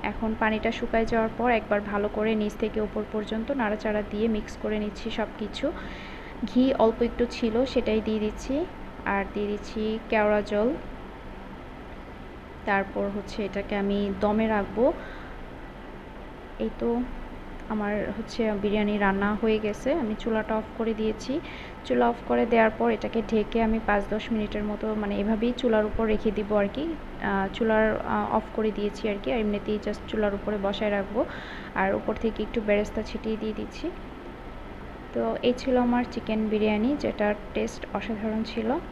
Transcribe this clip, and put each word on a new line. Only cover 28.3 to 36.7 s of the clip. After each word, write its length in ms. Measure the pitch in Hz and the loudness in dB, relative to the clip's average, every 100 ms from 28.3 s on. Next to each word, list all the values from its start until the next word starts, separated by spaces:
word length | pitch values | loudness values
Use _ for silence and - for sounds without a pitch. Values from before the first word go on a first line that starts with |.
| - | 0
অফ 80 | 220 - | 0 -2
করে 160 | 220 | 0
দিয়েছি 380 | 202 208 - 220 | 0 -2 -2 -2
আর 60 | 202 | -2
কি, 100 | 254 | 0
আর 60 | 262 | 0
এমনিতেই 400 | 214 202 214 214 | 2 0 0 -2
just 160 | 208 208 - | -2 -6 -4
চুলার 260 | 214 208 | 0 2
উপরে 240 | 202 202 208 | 0 -2 0
বসায় 300 | 196 202 214 | 0 0 0
রাখবো। 340 | 202 196 202 320 - - - - - | 0 0 0 -2 -2 -10 -10 -6 0
আর 200 | 190 214 | 2 2
উপর 180 | 214 | 0
থেকে 300 | 214 226 214 | 0 0 -2
একটু 180 | 214 - | -2 -2
বেরেস্তা 400 | 208 208 208 - | 2 2 2 -2
ছিটিয়ে 360 | 214 208 220 220 | -4 -4 -4 -4
দিয়ে 160 | 220 | -4
দিচ্ছি। 380 | 208 214 - 311 381 - - - - - - - - - - - | -4 -8 -6 -6 -6 -12 -12 -12 -12 -12 -12 -12 -12 -12 -12 -6
তো 240 | 240 226 226 | -2 0 2
এই 120 | - 247 | 2 2
ছিল 200 | - 247 | 2 4
আমার 260 | 247 240 247 | 4 2 0
চিকেন 360 | - - 220 220 | -4 -2 0 2
বিরিয়ানি, 480 | 214 214 | 2 4